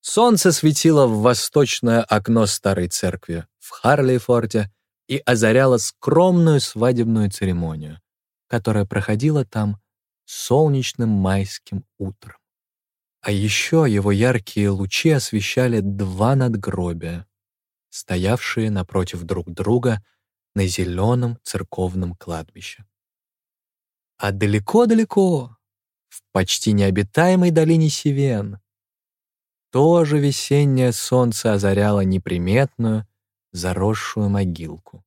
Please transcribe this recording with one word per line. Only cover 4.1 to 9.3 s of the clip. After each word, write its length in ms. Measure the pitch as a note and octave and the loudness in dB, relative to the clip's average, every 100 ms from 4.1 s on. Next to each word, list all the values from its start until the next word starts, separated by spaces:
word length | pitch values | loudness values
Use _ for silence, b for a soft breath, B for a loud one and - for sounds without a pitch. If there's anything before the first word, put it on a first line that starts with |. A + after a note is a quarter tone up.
| B2+ - A#2+ A2+ A2+ G2+ _ _ _ _ | 0 2 0 0 -2 -4 _ _ _ _
и 100 | C3+ - | -6 -2
озаряло 520 | A#2+ A2 B2 C3+ B2 | 2 4 4 4 2
скромную 840 | - - - D#3+ F#3 F3+ E3 D3 | -2 -8 0 2 4 4 4 2
свадебную 720 | - G#2+ A#2+ A#2+ A2+ A2 G#2 | 0 -2 0 2 0 0 0
церемонию, 720 | - F#2+ F2 E2 D#2 D2+ D#2+ _ _ _ _ _ | -2 -4 -2 -4 -8 -12 -18 _ _ _ _ _
которая 380 | A#2+ G#2+ G#2+ G2+ | -4 -2 -2 -2
проходила 600 | G#2 G2 G#2+ C#3+ | -4 -2 -2 0